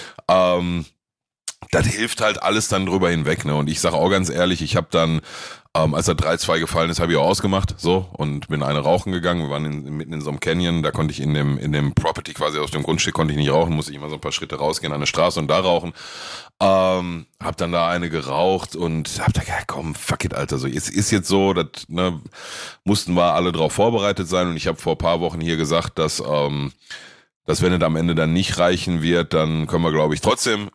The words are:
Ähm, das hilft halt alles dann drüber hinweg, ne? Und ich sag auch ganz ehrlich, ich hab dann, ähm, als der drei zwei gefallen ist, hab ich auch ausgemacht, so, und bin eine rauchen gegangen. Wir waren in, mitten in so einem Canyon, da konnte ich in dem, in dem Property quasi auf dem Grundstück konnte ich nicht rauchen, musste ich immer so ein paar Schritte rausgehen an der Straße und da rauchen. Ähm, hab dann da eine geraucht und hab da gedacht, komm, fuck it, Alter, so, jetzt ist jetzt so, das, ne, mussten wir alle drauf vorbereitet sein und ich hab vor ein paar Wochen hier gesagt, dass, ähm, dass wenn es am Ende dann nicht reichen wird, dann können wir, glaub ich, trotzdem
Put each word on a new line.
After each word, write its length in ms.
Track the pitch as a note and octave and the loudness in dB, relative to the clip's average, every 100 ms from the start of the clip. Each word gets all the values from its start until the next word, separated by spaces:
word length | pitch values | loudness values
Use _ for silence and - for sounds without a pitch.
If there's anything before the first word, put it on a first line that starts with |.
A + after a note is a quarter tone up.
| - - - | -12 -12 2
Ähm, 580 | F#2 F2+ F2+ F2 F2 D2+ _ _ _ _ _ - - - | 4 6 2 0 -2 -6 _ _ _ _ _ -16 -14 -2
das 140 | D#2+ G#2 | 2 2
hilft 360 | G#2 A2+ - | 0 -4 0
halt 200 | A2 G2+ | 0 0
alles 280 | F#2 G#2+ - | 0 0 2
dann 160 | G2 F#2+ | 0 2
drüber 240 | F#2+ F2+ | 2 2
hinweg, 360 | E2 D2+ E2 D#2 | 2 0 0 0
ne? 100 | D2 | 0
Und 140 | D2 | 0
ich 100 | D#2+ | 0
sag 140 | E2+ | 0
auch 160 | D#2 F2 | 2 2
ganz 200 | G2 F2 | 2 0
ehrlich, 320 | D2 F2+ F2+ | 0 2 0
ich 140 | D2+ F2 | 0 0
hab 140 | E2 | 0
dann, 320 | E2+ E2 D#2+ - - - - _ D#2+ | 2 2 0 -4 -14 -14 -16 _ 0
ähm, 180 | D#2 | 2
als 140 | D2 E2 | 2 0
der 80 | D#2+ | 0
drei 200 | D#2 E2+ | 0 0
zwei 220 | - E2 | 2 0
gefallen 300 | D#2+ E2+ E2 | 2 0 0
ist, 100 | E2 | 0
hab 100 | E2+ | 2
ich 80 | D#2 | 4
auch 100 | C#2 | 4
ausgemacht, 480 | F#2+ G2+ F#2+ F#2+ - | 2 2 0 0 -2
so, 320 | E2+ F#2+ F#2 | 0 0 0
und 340 | - D2+ C#2+ - | -6 -4 -4 -4
bin 160 | D2+ | -4
eine 160 | C#2 D2 | 0 0
rauchen 320 | D2 F2+ G2+ | 2 2 2
gegangen. 320 | F2+ F2 F2 | -2 0 0
Wir 60 | D2+ | -2
waren 140 | D2 D2+ | -4 -4
in, 180 | D2 C#2 D2+ | -6 -8 -8
mitten 160 | D#2 | -8
in 100 | D#2+ | -8
so 80 | D2 | -6
einem 100 | C#2+ | -4
Canyon, 420 | - E2+ F2 E2+ | -2 0 2 0
da 100 | D2+ | 0
konnte 200 | - D#2 | 0 -2
ich 100 | D2 | -2
in 120 | C#2 | 0
dem, 240 | D2 C#2+ C#2+ | 0 0 0
in 120 | D2 | 0
dem 220 | D2 C#2+ | 0 0
Property 400 | - E2 D#2 - | 0 0 -2 -6
quasi 240 | - D2+ D2+ | -4 -2 -2
auf 140 | C#2+ | -4
dem 120 | D#2 | -4
Grundstück 300 | C#2+ D#2+ - | -2 0 0
konnte 200 | - D#2 | 0 0
ich 60 | D2 | 2
nicht 120 | C#2+ | 2
rauchen, 240 | D2 E2 D2+ | 4 2 0
musste 160 | D2 | -4
ich 60 | C#2+ | -8
immer 120 | D2+ | -10
so 60 | D2 | -8
ein 60 | |
paar 100 | - | -6
Schritte 240 | - D#2 C#2+ | -6 -6 -4
rausgehen 360 | D2 D#2 D#2 | -2 -2 -4
an 100 | D2 | -4
der 60 | C#2+ | -2
Straße 320 | - F2 E2+ | 2 0 0
und 80 | D2 | 0
da 120 | E2 | 2
rauchen. 340 | F#2 E2+ E2 - - - - - - - | 2 2 0 -12 -16 -14 -14 -14 -16 0
Ähm, 680 | G2 F#2+ F#2 F#2 F2 E2+ - - | 4 4 4 2 -2 -6 -10 -10
hab 160 | F2+ D#2 | -8 -4
dann 140 | E2+ | -2
da 180 | E2+ E2+ | 0 0
eine 200 | F2 E2+ | 0 -2
geraucht 680 | D#2+ C2+ C#2+ F#2 F#2+ - E2 | -4 -2 0 2 2 -2 -4
und 460 | E2+ D#2+ C#2+ - | -2 -2 -4 -2
hab 120 | - | 0
da 80 | - | 0
gedacht, 240 | - - - | -2 -6 -6
komm, 280 | C#2 D#2+ D2 | -8 -8 -8
fuck 300 | - - - | -6 -4 -4
it, 80 | |
Alter, 240 | - C#2 C#2 | -4 -4 -4
so, 100 | C2+ | -4
jetzt 220 | D2+ - | -4 -4
ist 220 | F#2+ G#2 | -2 0
jetzt 160 | G#2 - | 0 2
so, 260 | G2 G2 | 4 4
das, 340 | F2 D#2+ - - | 2 -2 -6 -8
ne, 320 | F2 F#2 D#2+ - - - - - - | -2 -2 -2 -12 -18 -16 -14 -14 -8
mussten 300 | - G#2 - | 0 0 2
wir 200 | F2 F2 | 4 4
alle 180 | D#2 F2+ | 4 0
drauf 220 | E2 D#2 | 2 0
vorbereitet 540 | - A2 A#2 G2+ G2 E2+ | 2 2 2 0 -2 0
sein 200 | F2+ F2+ | 0 0
und 100 | D#2+ | -2
ich 100 | F#2 | -4
hab 140 | E2 | -4
vor 140 | F2 D#2+ | -2 -2
ein 40 | |
paar 220 | E2 E2+ | 0 0
Wochen 200 | E2+ E2 | 0 -2
hier 160 | E2 D#2+ | -2 0
gesagt, 420 | D2+ E2 - - | 2 0 0 -2
dass, 220 | D#2 - - | -2 -2 -2
ähm, 460 | D2 D2 C#2+ C#2+ - - - - - _ _ - | 0 0 -2 -6 -8 -18 -18 -18 -20 _ _ -4
dass 160 | D2+ | 2
wenn 100 | F2+ | 2
es 80 | F2+ | 4
am 140 | E2 D#2+ | 2 2
Ende 180 | E2+ | 2
dann 180 | D#2+ D#2+ | 2 2
nicht 280 | E2+ F#2+ - | 2 0 2
reichen 420 | F2 F2+ - E2+ | 2 2 0 -2
wird, 320 | D#2+ E2+ D#2+ | 2 2 2
dann 320 | E2 D#2 D#2+ D#2 | 0 2 0 0
können 180 | E2+ | 0
wir, 80 | E2+ | 2
glaub 220 | D#2 D#2 | 2 2
ich, 80 | D2+ | 2
trotzdem 480 | G#2 B2+ B2 G#2+ G2+ | 0 0 0 -2 -2